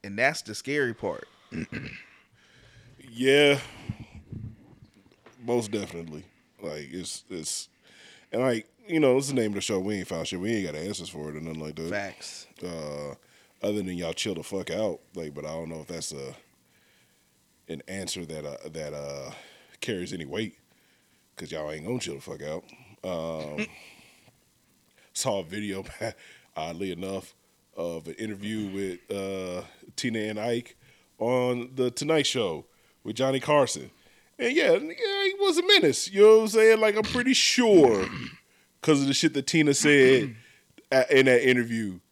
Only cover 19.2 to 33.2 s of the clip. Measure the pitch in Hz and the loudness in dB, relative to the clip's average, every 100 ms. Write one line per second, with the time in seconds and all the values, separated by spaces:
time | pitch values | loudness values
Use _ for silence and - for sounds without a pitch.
19.2 | 69 73 - - _ - - 101 87 92 | -12 -16 -20 -20 _ -14 -8 -8 -8 -10
20.2 | 73 87 110 - _ _ _ _ _ _ | -8 -8 -8 -10 _ _ _ _ _ _
21.2 | _ - 78 80 76 78 82 123 - 71 | _ -18 -12 -8 -8 -8 -6 -6 -6 -10
22.2 | - 73 73 80 - - - - 92 87 | -12 -12 -8 -10 -12 -20 -20 -14 -8 -6
23.2 | 80 80 76 76 220 - - - - _ | -6 -8 -8 -10 -10 -12 -20 -20 -20 _
24.2 | _ _ _ _ _ _ _ _ _ - | _ _ _ _ _ _ _ _ _ -6
25.2 | 135 101 80 98 104 95 87 - 113 - | -2 -2 -4 -8 -6 -8 -10 -10 -10 -10
26.2 | - - _ - 80 85 95 85 95 98 | -20 -20 _ -10 -10 -8 -8 -8 -8 -8
27.2 | 80 _ _ _ _ - 85 82 82 80 | -10 _ _ _ _ -8 -8 -8 -12 -10
28.2 | 107 98 104 110 101 98 98 90 _ 101 | -10 -8 -6 -4 -4 -4 -6 -8 _ -8
29.2 | 95 95 92 90 85 - - - 127 113 | -6 -6 -6 -8 -12 -20 -18 -8 -4 -4
30.2 | 107 107 113 120 - - _ _ _ _ | -4 -4 -2 -4 -6 -20 _ _ _ _
31.2 | 113 127 127 123 123 131 123 117 147 160 | 0 2 0 -2 -6 -2 -2 -2 0 2
32.2 | 139 131 101 78 - _ _ _ - 110 | 2 0 -2 -4 -10 _ _ _ -10 -2